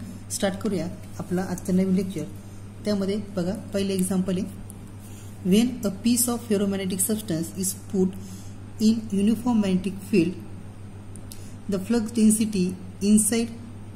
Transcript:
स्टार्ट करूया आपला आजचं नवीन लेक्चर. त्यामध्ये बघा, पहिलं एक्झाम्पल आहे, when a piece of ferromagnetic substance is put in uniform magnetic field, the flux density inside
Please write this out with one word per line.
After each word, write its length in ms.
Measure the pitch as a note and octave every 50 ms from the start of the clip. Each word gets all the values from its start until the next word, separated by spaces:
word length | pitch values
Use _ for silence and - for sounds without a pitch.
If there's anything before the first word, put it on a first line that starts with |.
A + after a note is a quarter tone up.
| - - - - - -
स्टार्ट 240 | - - G3+ F#3+ F#3 G3
करूया 260 | - A3 F#3+ D#3 D#3+ F3 - - - - - -
आपला 240 | F3 - F3+ F3+
आजचं 340 | F#3+ F3 F3+ - - - F#3
नवीन 180 | F#3 F#3+ F#3+ F#3
लेक्चर. 300 | F3+ E3+ - - D#3 D3 - - - - - - - - - - - -
त्यामध्ये 320 | G#3 G#3 G3 G3 F#3 G3+ G#3+ G3 - -
बघा, 160 | F#3 E3+ F3 G#3+ G#3 - - -
पहिलं 180 | G3 G3 G3
एक्झाम्पल 460 | F#3+ F#3 F#3 - F#3+ F#3 F#3 G3 F#3 F3
आहे, 240 | A3+ - - - - - - - - - - - - - - - - - - - - F#3
when 180 | F#3 G#3+ B3 B3+ - - -
a 40 | G3 F#3 - -
piece 200 | A#3 B3 A#3 - A#3+
of 60 | A#3+ A3+ - -
ferromagnetic 540 | G#3+ G3 G3+ G3 G3 F#3+ G3 F#3 G3 F#3 -
substance 440 | - A3 G#3+ - - E3 D#3 E3 - - G3
is 80 | F#3 F#3 - - - -
put 220 | - F#3+ F#3 F#3 - - - - - - - - - - - - - - A3 A3
in 120 | A3+ A3+ - -
uniform 480 | G3 G3 G3+ A3 A3+ - - B3 A#3 G#3+ G3+
magnetic 380 | F#3+ F#3 F3+ - G3 - - - -
field, 240 | A#3 F#3 D#3+ - - - - - - - - - - - - - - - - - - - - - - - - - - - - -
the 80 | G3 F#3 F#3+
flux 260 | - A#3 A#3 G#3+ - - A3+
density 460 | G#3+ G#3+ G#3+ - A3+ G#3 - F#3 F3+ F3+ F#3 - - - - - G3 G3+
inside 380 | G#3+ G#3 - - A#3 A#3 A#3 A#3 - - - - - - - - -